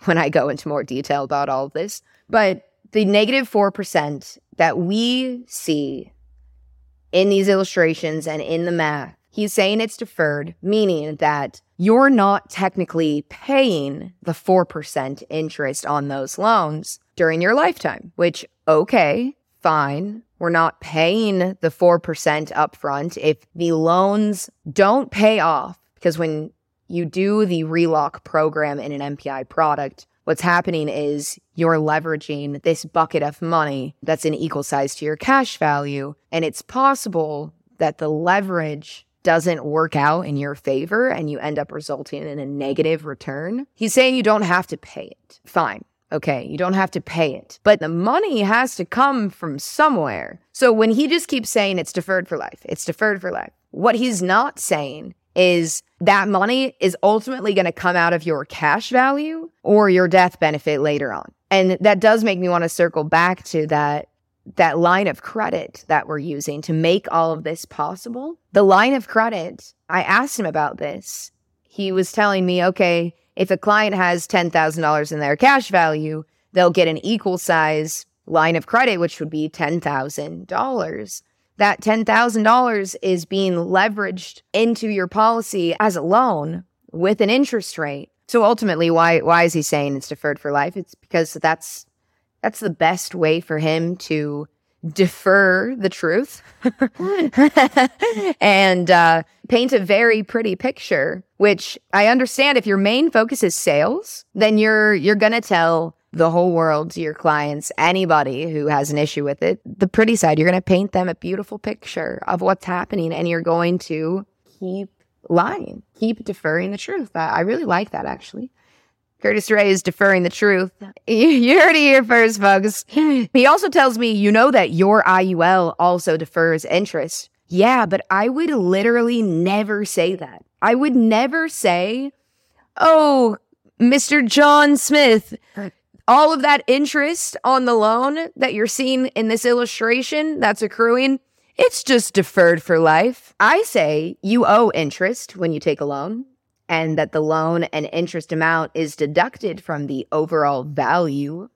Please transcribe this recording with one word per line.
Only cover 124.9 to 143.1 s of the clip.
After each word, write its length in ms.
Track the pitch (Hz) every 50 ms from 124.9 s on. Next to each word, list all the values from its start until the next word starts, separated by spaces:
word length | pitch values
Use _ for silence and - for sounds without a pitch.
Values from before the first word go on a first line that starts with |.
| 214 214 -
I 140 | 185 185 185
U 200 | 190 190 180 165
L 320 | 165 180 190 185 170 160 - -
also 380 | 170 180 180 170 - 185 160
defers 480 | 160 160 - _ 170 165 165 160 156 -
interest." 640 | - 165 185 208 - - 156 139 170 - - - - _ _ _
Yeah, 380 | _ 170 185 208 240 262 247 214
but 200 | 165 196 190 - -
I 160 | 185 196 214
would 220 | 262 254 302 339 330
literally 720 | 294 226 180 175 190 196 214 233 233 240 233 233 240 233
never 640 | 220 190 160 165 175 190 202 208 214 208 214 208 208
say 300 | - - 180 165 180 190
that. 280 | 180 156 131 95 - _ _ _ _
I 140 | 175 220 240
would 220 | 254 294 302 247
never 500 | 240 226 220 214 226 262 254 311 330 320
say, 640 | 320 - - - 185 175 175 180 208 233 262 277 277 - _ _ _ _ _ _ _ _ _ _ _ _
"Oh, 640 | - - 320 320 311 302 294 277 262 240 220 208 - _ _ _ _ _ _ _ -
Mister 420 | 240 240 269 269 - - 294 294
John 540 | 247 208 - 285 294 294 294 294 294 285 285
Smith, 580 | - - - 302 294 285 240 220 214 - - 220 - _ _ _ 202 202 - - _ _ _ _ _ _ 220
all 240 | 247 285 311 311 320
of 80 | 269
that 200 | 269 294 285 277 -
interest 680 | - 254 277 294 285 - 294 285 311 339 - - - - - -
on 180 | 254 262 262 254
the 100 | 240 233
loan 440 | 220 208 214 226 233 262 285 302 320 330 - -
that 180 | - 262 254 -
you're 140 | 208 226
seeing 400 | 214 - - 262 262 262 254 262
in 220 | - - 226 220 220
this 160 | 226 214 -
illustration 960 | 240 240 247 240 - - - 226 226 240 262 247 - 302 302 311 311 302 220
that's 200 | 220 208 208 -
accruing, 600 | 220 202 - 226 233 233 240 254 269 269 269 - - _ _ _ _ _ _
it's 300 | - 494 480 - - -
just 280 | - 254 233 - - -
deferred 480 | 196 175 - - 190 175 170 175 165
for 180 | - - 170 160
life." 540 | 165 156 156 165 208 254